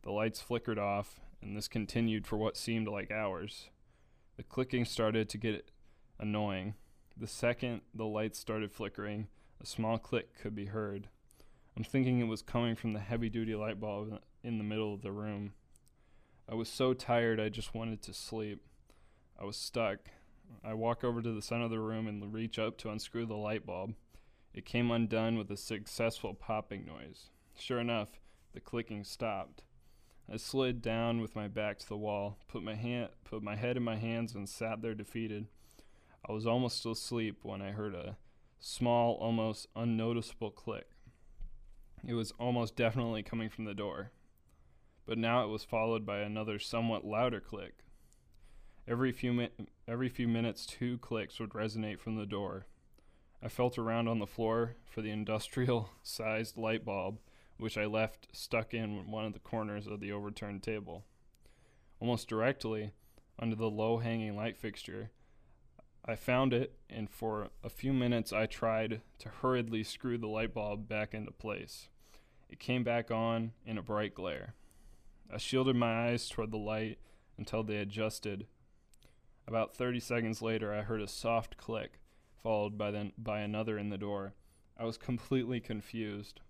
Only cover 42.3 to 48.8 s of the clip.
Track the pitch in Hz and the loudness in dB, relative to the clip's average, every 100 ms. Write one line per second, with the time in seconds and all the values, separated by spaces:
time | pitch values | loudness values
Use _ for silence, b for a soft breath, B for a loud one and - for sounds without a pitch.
42.3 | - 120 123 113 - 113 110 117 110 101 | -2 0 2 0 2 2 4 0 -2 -2
43.3 | 113 110 - 107 101 101 71 101 - - | -4 -4 -4 -6 -2 -4 -4 -8 -12 -20
44.3 | - - b b b b b - 113 113 | -20 -20 b b b b b -4 0 4
45.3 | 120 107 107 - 113 113 113 101 101 104 | 4 4 -2 0 2 4 2 0 -2 -2
46.3 | 107 110 104 - 117 113 110 - 107 123 | -2 -2 -2 0 2 4 2 2 4 4
47.3 | 107 - 104 92 - - - - - - | 2 -4 -8 -8 -14 -20 -20 -20 -20 -20
48.3 | b b b b b | b b b b b